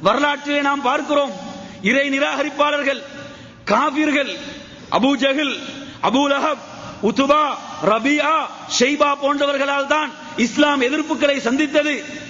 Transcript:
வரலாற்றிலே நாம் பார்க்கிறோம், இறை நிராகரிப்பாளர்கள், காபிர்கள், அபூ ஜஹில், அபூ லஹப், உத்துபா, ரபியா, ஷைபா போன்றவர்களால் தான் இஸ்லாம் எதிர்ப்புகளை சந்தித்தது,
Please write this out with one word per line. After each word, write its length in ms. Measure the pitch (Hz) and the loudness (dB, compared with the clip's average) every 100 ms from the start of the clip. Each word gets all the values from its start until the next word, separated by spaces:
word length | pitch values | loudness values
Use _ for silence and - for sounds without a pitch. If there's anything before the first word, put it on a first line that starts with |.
வரலாற்றிலே 580 | 170 240 294 285 285 285 | 2 2 2 0 -2 0
நாம் 220 | 277 285 | 0 0
பார்க்கிறோம், 500 | 247 294 294 285 277 190 - - - - | 0 0 2 0 0 -4 -12 -14 -14 -4
இறை 240 | 196 269 277 | 0 2 2
நிராகரிப்பாளர்கள், 880 | 269 302 277 294 285 294 294 277 262 - - - - - - - | 0 0 0 -4 2 2 2 0 -2 -6 -14 -16 -16 -20 -14 0
காபிர்கள், 680 | 214 294 277 311 285 262 170 - - - - - | 2 2 2 2 2 -2 -6 -12 -14 -16 -18 -4
அபூ 200 | 170 247 277 | 2 2 4
ஜஹில், 380 | 269 269 294 196 - - - - | 2 2 -2 -4 -8 -12 -14 -4
அபூ 200 | 185 254 285 | 0 2 2
லஹப், 360 | 277 294 269 - - - - | 2 0 -4 -8 -16 -14 -2
உத்துபா, 420 | 202 240 269 294 294 233 - - | -2 2 4 4 4 -2 -8 -4
ரபியா, 500 | 165 220 240 294 285 311 262 - - | 0 2 2 2 2 0 0 -10 -6
ஷைபா 420 | - 247 294 294 285 | 0 2 4 2 2
போன்றவர்களால் 720 | 277 285 285 277 277 277 269 | 0 2 2 0 0 0 0
தான் 240 | 302 294 - - - | 0 0 -8 -12 -2
இஸ்லாம் 460 | 233 - 294 285 | 0 4 4 4
எதிர்ப்புகளை 540 | 247 302 302 285 285 277 | 2 0 -2 0 2 2
சந்தித்தது, 560 | 226 269 302 302 294 262 - - - | 0 0 2 2 2 -2 -6 -12 -14